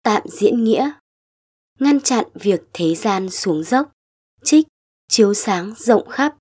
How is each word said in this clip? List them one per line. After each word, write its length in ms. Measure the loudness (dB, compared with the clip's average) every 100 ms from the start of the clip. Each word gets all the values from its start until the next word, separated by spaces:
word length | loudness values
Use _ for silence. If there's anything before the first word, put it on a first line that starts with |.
Tạm 180 | -2 -2 -4
diễn 380 | -2 0 2
nghĩa, 280 | 0 0 -2 -6 _ _ _ _ _ _ _ -2
ngăn 220 | 2 2
chặn 240 | 0 -2 -4
việc 280 | -4 -2 -2 _
thế 220 | -4 -2 0
gian 340 | -2 -2 -4
xuống 340 | -6 -4 -4
dốc, 280 | -2 -2 -2 _ _ _ _ _
trích 240 | 2 2 2 _ _ _ -4
Chiếu 240 | 2 2
Sáng 400 | 2 -2 -4 -6 -6
Rộng 320 | 2 2 2
Khắp. 260 | -4 -4 -4